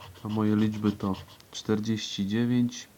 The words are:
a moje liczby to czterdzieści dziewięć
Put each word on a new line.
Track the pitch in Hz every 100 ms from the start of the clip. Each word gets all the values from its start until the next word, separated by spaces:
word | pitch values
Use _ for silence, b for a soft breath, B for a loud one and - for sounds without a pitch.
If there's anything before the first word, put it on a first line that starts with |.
| - -
a | 107
moje | 107 107 107
liczby | 110 107 104
to | 101 101 92 - - -
czterdzieści | - - 107 110 107 - - 98
dziewięć | 110 120 123 120 - -